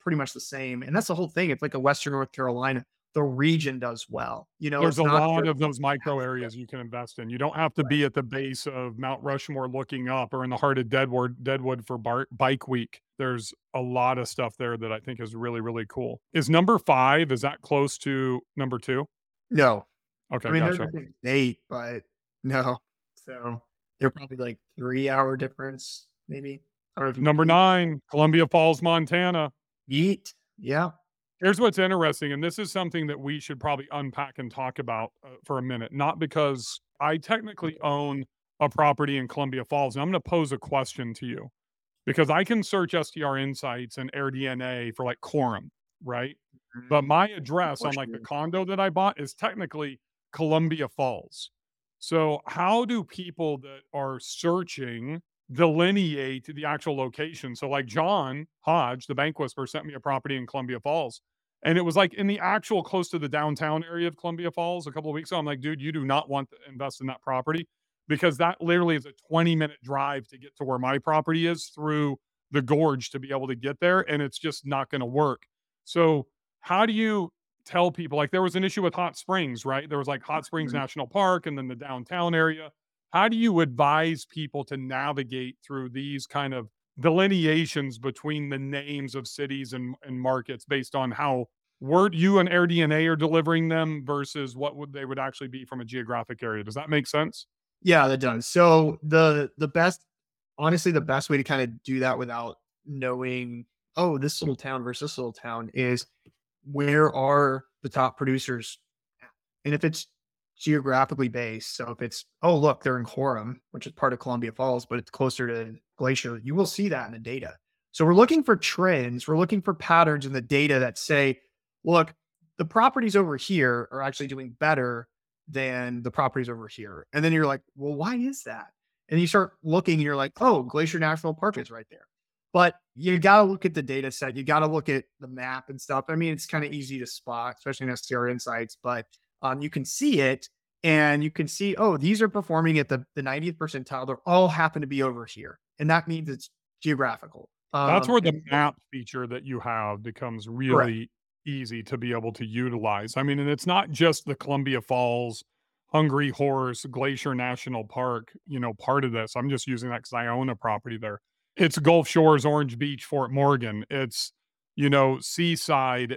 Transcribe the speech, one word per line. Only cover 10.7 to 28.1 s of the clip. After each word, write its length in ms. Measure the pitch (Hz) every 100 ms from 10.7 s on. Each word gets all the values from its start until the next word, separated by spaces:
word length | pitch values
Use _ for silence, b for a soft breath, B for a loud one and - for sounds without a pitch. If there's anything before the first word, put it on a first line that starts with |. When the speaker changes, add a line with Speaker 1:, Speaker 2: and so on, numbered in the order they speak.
| 131
Speaker 2:
of 100 | 117
Deadwood, 560 | 131 131 123 123 123
Deadwood 420 | 131 135 127 127 110
for 120 | 123
bar-, 280 | 117 123 131
Bike 340 | 123 135 139 -
Week. 340 | 123 110 - _ -
There's 340 | 131 123 107 - _
a 60 | 131
lot 360 | 123 123 127 127
of 120 | 120
stuff 280 | - 117 -
there 220 | 120 117
that 120 | 113
I 80 | 110
think 220 | - 123
is 140 | 113 113
really, 240 | 120 117
really 240 | 113 117 107
cool. 360 | - 120 120 _
Is 160 | 170 135
number 300 | 165 190 220
five, 520 | - 131 131 151 160
is 120 | 123
that 180 | 139 156
close 380 | - 143 143 -
to 420 | 143 135 131 123 _ -
number 220 | 131 123
two? 280 | - 131 151 _ _ _ -
Speaker 1:
No. 360 | 156 131 104 - _ _ _ -
Speaker 2:
Okay, 160 | 127 113
Speaker 1:
I 40 |
mean, 120 | 160
they're 80 | 170
Speaker 2:
gotcha. 140 | 180 160
Speaker 1:
the 120 | 160
same 160 | - _
state, 380 | 123 139 127 - -
but 360 | 123 120 120 _ _ _ _
no. 360 | 135 131 127 127 _ _ _ _
So 460 | - 127 120 117 _ _ _ -
they're 100 | 135
probably, 260 | 156 139 131
like, 200 | 120 113 _ -
three-hour 600 | 127 131 135 135 135 131
difference, 720 | 131 - 135 135 - - _ _ -
maybe. 360 | 143 139 139 _ _ _ -
I 40 |
don't 40 | 135
know 20 |
if 80 | 127
you 40 |
Speaker 2:
Number 220 | 151 151
Speaker 1:
can 0 |
Speaker 2:
nine, 560 | 160 175 190 185 170 147 -